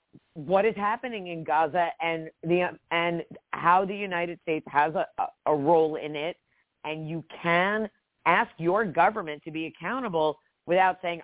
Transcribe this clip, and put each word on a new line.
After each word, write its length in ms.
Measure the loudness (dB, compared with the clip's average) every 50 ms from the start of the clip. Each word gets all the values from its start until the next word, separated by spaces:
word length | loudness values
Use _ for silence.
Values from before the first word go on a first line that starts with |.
| _ _ -20 -20 _ _ _
what 300 | -12 -2 2 2 4 4
is 100 | 2 0
happening 520 | 0 -2 -2 -2 -4 -6 -8 -8 -8 -8 -8
in 160 | -8 -8 -4
Gaza 460 | 0 2 2 2 2 2 0 0 0 -2 -4
and 300 | -4 -4 -2 -4 -6 -10 -14 _ 0
the, 280 | 2 2 2 2 0 -4 -8 _ _
and 340 | -2 0 0 0 -2 -2 -6 -8 -14 -20 -14 _ -8
how 320 | 0 4 4 4 4 4
the 120 | 0 -4
United 440 | -6 -6 -4 -4 -4 -4 -4 -6 -8 _
States 240 | -4 -4 -4 -4 0
has 260 | 2 2 2 2 2
a, 120 | -2 -4 -4 _ -6
a, 80 | -6 -6 -8 _ _
a 80 | 0 0
role 420 | 2 4 4 4 6 4 2 0
in 200 | -4 -8 -8 -8
it. 200 | -6 -6 -8 -8 -10 _ _ _ _ _ _ _ _ -10
And 240 | -10 -8 -8 -8 -8
you 160 | -8 -8 -10 -12 -14 -4 0
can 460 | 2 4 4 4 2 0 -2 -4 -6 -8 _ _ _ _ _ 2
ask 240 | 2 4 4 2 -2 -6 -4
your 260 | 0 0 2 2 0
government 580 | 0 2 4 4 4 2 0 -6 -8 -10 -10 -10
to 60 | -10
be 160 | -8 -8 -8
accountable 720 | -8 -10 -10 -8 -6 -6 -6 -6 -4 -2 0 0 0 0 -4 _ _ _ _ _
without 320 | 0 2 4 4 4 2 0 -4
saying, 180 | -6 -6 -8